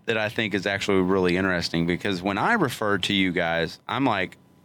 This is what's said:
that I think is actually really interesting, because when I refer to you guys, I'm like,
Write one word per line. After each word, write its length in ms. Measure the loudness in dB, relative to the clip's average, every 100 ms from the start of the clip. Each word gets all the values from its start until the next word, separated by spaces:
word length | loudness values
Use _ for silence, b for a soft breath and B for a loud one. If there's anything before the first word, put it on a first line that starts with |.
that 140 | -2 -2
I 100 | -2
think 240 | -2 -2
is 140 | -2 -2
actually 340 | -2 2 2
really 380 | 4 4 4 2
interesting, 480 | 2 0 -2 0 0
because 340 | 0 -2 -4
when 160 | -2 -2
I 160 | 0
refer 460 | 0 0 -2 -2 0
to 160 | 0
you 180 | 2 2
guys, 480 | 0 0 0 -2 -6 -6
I'm 160 | -2
like, 320 | 0 0 -4 -8 _ _